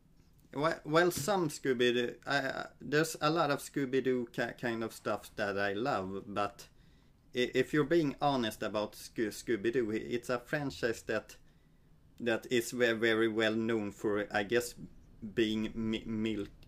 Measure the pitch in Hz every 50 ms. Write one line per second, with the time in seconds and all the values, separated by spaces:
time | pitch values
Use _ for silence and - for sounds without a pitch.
0 | _ _ - - - - - - - - - 135 151 165 165 - - 151 151 165
1 | 180 175 - 147 143 208 202 185 165 139 - - - 135 127 120 123 123 120 123
2 | 120 - - - - 123 139 139 135 - - - - - - - - 131 147 151
3 | 160 160 - - 151 151 160 170 151 143 139 - - - - 147 139 123 131 135
4 | 120 131 127 123 120 - - 135 120 117 - - 131 120 113 113 113 107 - -
5 | - 117 104 - - - - - 104 101 98 98 101 101 98 104 123 143 - -
6 | 95 95 98 98 - 104 98 104 101 101 - - - - - - - - - -
7 | - - _ _ _ - - 123 123 - - 131 127 - 156 151 143 139 170 170
8 | 151 139 - - 147 143 139 123 113 107 - - 113 101 101 107 107 - - -
9 | - - - 127 110 104 - - - 127 113 101 101 117 131 131 113 104 110 -
10 | - - 120 120 - - 123 120 - - 156 147 143 135 - - 127 117 113 -
11 | - - 113 104 - - - - - - - - - _ - _ _ - - -
12 | - - - - 117 117 113 110 - - 127 117 110 - 131 120 123 117 113 107
13 | 117 113 110 110 113 113 107 113 110 107 110 113 113 113 117 110 101 101 98 -
14 | - 107 101 104 101 - - 104 101 92 117 120 120 - - - - - - -
15 | - - - - 113 104 - 120 110 107 110 110 107 107 - 113 110 110 110 107
16 | - 110 110 107 110 110 107 101 101 - - - -